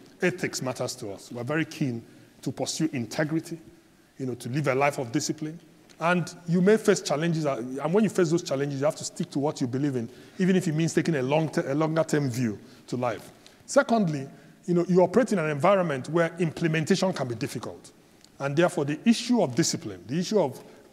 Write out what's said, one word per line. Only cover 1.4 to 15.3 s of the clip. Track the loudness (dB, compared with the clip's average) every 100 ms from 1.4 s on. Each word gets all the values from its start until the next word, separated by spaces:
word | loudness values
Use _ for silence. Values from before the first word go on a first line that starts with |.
very | -4 -2 -4
keen | -4 -4 -4 -10 -20 -20 -12
to | -10
pursue | -6 -6 -4 -4
integrity, | -4 -4 -4 -2 -2 -6 -12 -16 -20 _ _ _ -10
you | -8
know, | -8
to | -6
live | -2 0
a | 2
life | 2 0
of | -2
discipline. | -2 -2 -4 -8 -10 -18 -20 -20 -4
And | 0 2 0 -6 -2
you | 2
may | 6 4
face | 4 2
challenges, | 0 -2 0 0 -2
uh, | -4
and | -6 -4 0
when | 2
you | 4
face | 4 2
those | 2
challenges, | 0 -2 -2 0
you | -2
have | -2
to |
stick | -6 -8 -6
to | -2
what | -2 -2
you | -2
believe | -2 -2 -2
in, | -6 -10 -14 0
even | 2 4
if | 2
it |
means | 0 0 2
taking | 0 0
a |
long | 2 2 2
te-, | -2
a | -2 0
longer | 0 0
term | 0 0 0
view | 0 -2 -2 -10 -20 -8
to | -4
life. | -2 -4 -10 -20 -20 -20 0
Secondly, | 2 4 2 2 -2 -6 -12 -20 -10 0
you |
know, | 2 4
you | 4
operate | 6 4 2